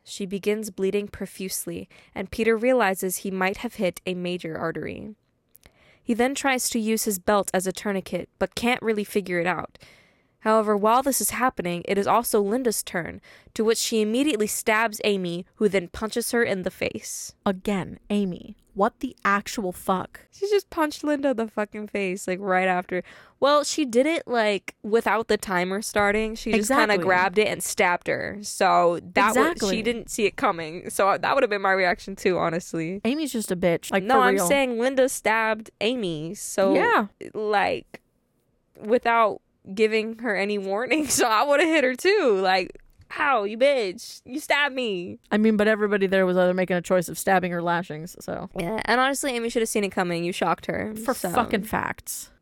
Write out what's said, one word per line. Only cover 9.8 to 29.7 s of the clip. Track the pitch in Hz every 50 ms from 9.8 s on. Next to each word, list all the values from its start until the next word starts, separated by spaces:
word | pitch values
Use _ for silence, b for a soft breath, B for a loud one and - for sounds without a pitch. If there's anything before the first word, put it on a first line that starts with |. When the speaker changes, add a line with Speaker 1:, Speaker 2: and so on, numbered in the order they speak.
| b b b b b b b b b b b b
Speaker 1:
However, | - 220 220 220 214 214 214
while | 202 202 220 233 262 269
this | 277 247 -
is | 214 -
happening, | 214 220 247 262 - - 175 175 175 175 -
it | - 180 196
is | 202 -
also | 185 226 233 - - 214
Linda's | 202 196 226 262 254 226 202 -
turn, | - - - 175 160 - 180 196 B B B B B B -
to | - 214
which | 226 226 -
she | - - 233 220
immediately | 208 214 226 254 285 311 254 214 214 202
stabs | - - - 226 214 220 233 220 214 - -
Amy, | 214 202 190 180 175 170 170 185 _ _
who | - 214 202
then | 190 190 175 -
punches | - - 226 208 - 240 220 -
her | - 233
in | 240 - 202 185
the | 180 185
face. | - - - - - 220 - - - - - - _ _ -
Speaker 2:
Again, | 202 190 185 - 208 202 185 147 - - - _ -
Amy. | 208 208 202 185 170 - - - 214 _ _ _ -
What | 190 202 240 _ -
the | - 247 - _ -
actual | 196 202 202 - - - 247 196 180
fuck? | 180 - - - 190 185 - - - - - _
Speaker 1:
She | _ - 392 403
just | 415 392 - -
punched | - 339 302 302 - - -
Linda | 294 294 285 277 277
in | 254
the | 214 226
fucking | 214 - 220 208 - - 214 214 202
face, | - 202 196 185 180 202 -
like, | 185 185 185
right | 202 190 185 185 185
after. | 190 180 180 185 - 185 180 B B B B B B B B
Well, | 254 285 294 294
she | 269 - - 320 302
did | 247 214 247 269
it, | 311 339 311 -
like, | - 240 233 214 214 202 185 - - - _
without | - 208 214 233 - 220 196 220 220 -
the | 214
timer | 214 - 214 185 175 180 185 190 208
starting. | 220 - - 214 208 202 208 220 220 220 226
She | - - 226
just | 214 208 208 214
kinda | 269 254 220
Speaker 2:
Exactly. | 214 208 - -
Speaker 1:
grabbed | 190 185 180 185 196 180 214
it | 214 -
and | 180 175
stabbed | - - - - 196 175 175 - - -
her. | - 127 - - 196 208
So | 208 - - - 196 180 175 175 175 170 170 - - 175
that | - 202 196 220
was, | 220
Speaker 2:
Exactly. | 254 285 320 349 - 226 196